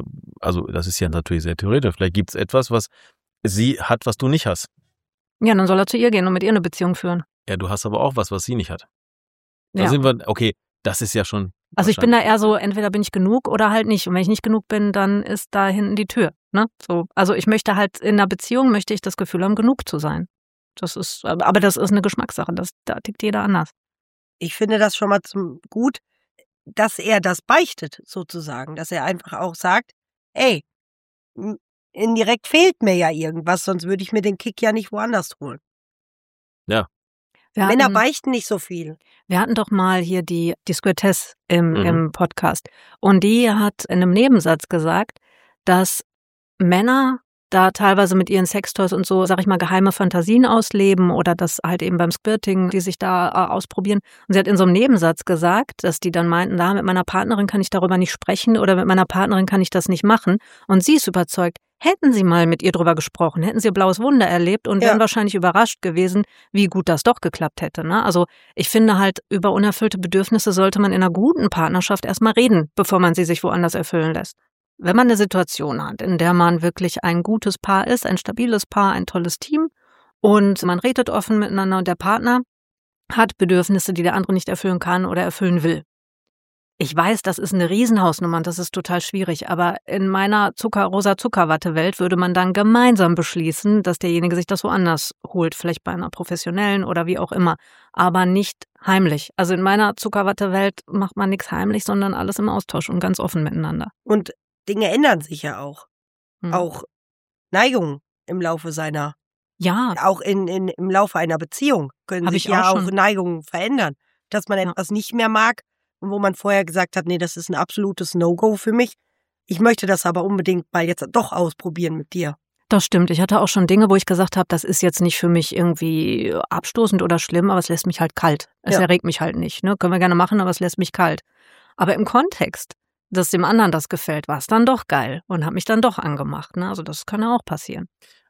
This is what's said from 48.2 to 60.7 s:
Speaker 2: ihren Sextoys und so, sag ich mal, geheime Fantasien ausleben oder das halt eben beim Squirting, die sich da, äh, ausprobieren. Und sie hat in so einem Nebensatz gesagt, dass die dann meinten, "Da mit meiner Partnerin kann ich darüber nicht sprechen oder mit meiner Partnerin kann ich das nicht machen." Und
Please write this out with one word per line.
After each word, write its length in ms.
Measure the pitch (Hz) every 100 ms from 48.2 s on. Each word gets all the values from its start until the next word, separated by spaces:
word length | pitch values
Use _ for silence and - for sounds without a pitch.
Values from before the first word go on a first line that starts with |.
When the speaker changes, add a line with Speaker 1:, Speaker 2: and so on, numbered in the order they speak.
| 175
Speaker 2:
ihren 160 | 196 180
Sextoys 460 | 208 - - 185
und 140 | 190 180
so, 200 | 190 185
sag 140 | 185
ich 80 | 185
mal, 100 | 185
geheime 340 | 175 185 190
Fantasien 540 | - 190 180 165 233 254
ausleben 640 | 226 220 208 196 190 180
oder 240 | - 175 175
das 240 | 170 - 165
halt 180 | 180
eben 140 | - 175
beim 140 | 170
Squirting, 580 | - 214 214 - 190 185
die 120 | 190
sich 160 | 180 175
da, 320 | 185 180 180
äh, 220 | - 180
ausprobieren. 480 | 190 - - 196 202 - - -
Und 60 |
sie 60 | 196
hat 80 | 190
in 100 | 196
so 60 |
einem 100 | 185
Nebensatz 500 | 180 262 214 165 - -
gesagt, 580 | 165 170 202 285 -
dass 160 | 180 -
die 120 | 185
dann 160 | 170 170
meinten, 300 | 170 180 180
"Da 160 | 175
mit 100 | 202
meiner 200 | 185 185
Partnerin 440 | 180 190 185 214 202
kann 140 | 202
ich 80 | 185
darüber 280 | 190 185 185
nicht 140 | 185
sprechen 460 | - - 190 - 220
oder 180 | 196 185
mit 100 | -
meiner 200 | 190 185
Partnerin 400 | 185 196 190 190
kann 160 | 196
ich 80 | 180
das 180 | 185 -
nicht 160 | 175
machen." 340 | 202 226 - 196 - -
Und 160 | -